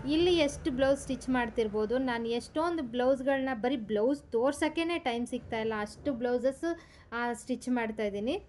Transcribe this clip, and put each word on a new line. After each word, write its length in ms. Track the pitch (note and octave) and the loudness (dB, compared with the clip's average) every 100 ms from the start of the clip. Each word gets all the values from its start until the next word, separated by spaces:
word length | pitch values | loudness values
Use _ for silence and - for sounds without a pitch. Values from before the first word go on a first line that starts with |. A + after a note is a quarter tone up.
| C4 | 2
ಇಲ್ಲಿ 280 | D#4+ F4 E4+ | 4 4 6
ಎಷ್ಟು 340 | C#4+ - D#4+ | 2 0 -4
ಬ್ಲೌಸ್ 300 | B3+ C4+ C#4 | 2 4 2
ಸ್ಟಿಚ್ 280 | - B3+ - | 0 -6 0
ಮಾಡ್ತಿರ್ಬೋದು. 680 | B3+ A#3 A3+ A3 G#3 G#3+ B3 | 0 0 0 0 0 0 0
ನಾನು 300 | C4 A#3 A#3 | 0 -2 -2
ಎಷ್ಟೊಂದು 560 | A#3+ - D#4 E4+ E4 | -4 -2 -2 0 0
ಬ್ಲೌಸ್ಗಳನ್ನ 680 | B3 B3 B3+ C4+ C4 C4+ C4 | -2 2 2 2 2 0 0
ಬರೀ 240 | B3 B3 C#4 | 0 0 -2
ಬ್ಲೌಸ್ 460 | G#3 G#3 A#3 C#4+ - | 0 2 2 0 -2
ತೋರ್ಸೋಕ್ಕೇ 680 | A3+ C4 C#4+ D#4 D#4 E4 E4+ | 0 2 2 -2 0 -2 0
ಟೈಮ್ 280 | C4 A#3 A#3+ | -2 -2 -4
ಸಿಗ್ತಾಯಿಲ್ಲ, 460 | B3+ - A3+ A3 G#3+ | -6 -4 -4 -2 -2
ಅಷ್ಟು 340 | G#3 - D4 | -4 -4 -4
ಬ್ಲೌಸಸ್, 640 | A#3+ B3 B3 B3 C4 E4 E4+ - - - | -2 0 2 0 0 -4 -4 -10 -20 -8
ಆ, 200 | A#3 A#3+ | -4 -2
ಸ್ಟಿಚ್ 360 | A#3 - B3 B3 | -4 -4 -6 -2
ಮಾಡ್ತಾಯಿದ್ದೀನಿ. 720 | B3 A3 A3 G#3+ G3+ A3 F#4 | 0 0 -2 -2 -2 -2 -4